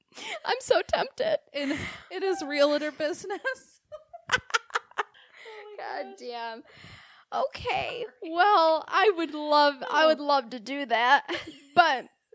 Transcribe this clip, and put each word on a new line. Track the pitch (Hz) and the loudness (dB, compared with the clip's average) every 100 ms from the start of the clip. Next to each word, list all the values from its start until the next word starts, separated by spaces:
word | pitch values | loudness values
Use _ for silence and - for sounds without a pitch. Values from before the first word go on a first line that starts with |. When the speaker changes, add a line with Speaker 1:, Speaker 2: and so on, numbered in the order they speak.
| _ - - 679 | _ -16 -12 -8
Speaker 1:
I'm | - 494 | -4 -4
so | - 415 392 | 2 2 2
tempted. | - 523 - - - - | -4 -4 -4 -2 -2 -4
Speaker 2:
And | 285 277 294 - - - | -8 -6 -6 -8 -12 -14
it | 359 | -6
is | 381 381 | -4 -2
real | 285 294 285 | -4 2 2
in | 294 | 2
her | 302 | -4
business. | 269 302 330 381 294 | -4 -6 -6 -8 -6
<laughs> | 523 523 - _ _ 605 _ 698 - - - - - 453 - - - _ _ - 453 | -6 -8 -14 _ _ -20 _ -20 -4 -4 -2 -4 -4 -8 -8 -8 -8 _ _ -20 -18
Oh | 427 415 403 | -18 -18 -14
my | 110 269 | -10 -10
Speaker 1:
God | 262 | -10
Speaker 2:
gosh. | 240 | -12
Speaker 1:
damn. | 247 240 233 226 - - - - - - _ | -12 -10 -10 -12 -18 -20 -20 -20 -20 -20 _
Okay. | - 539 - 480 277 247 - - - 339 | -4 -4 -4 -4 -4 -4 -8 -10 -10 -6
Well, | 330 403 403 320 320 - | 2 4 6 6 2 0
I | 349 403 339 | 4 4 2
would | 320 | -4
love, | 302 302 294 294 269 - | -4 2 6 6 2 -2
I | 294 320 | 4 4
would | 311 | 4
Speaker 2:
Oh. | |
Speaker 1:
love | 285 277 226 | 2 0 0
to | 247 | -12
do | 208 277 269 | -8 -6 -2
that. | 226 247 277 - 339 - | 2 4 4 2 -8 -10
<laughs> | - _ | -18 _
But | 359 330 254 - _ _ | 4 6 2 -4 _ _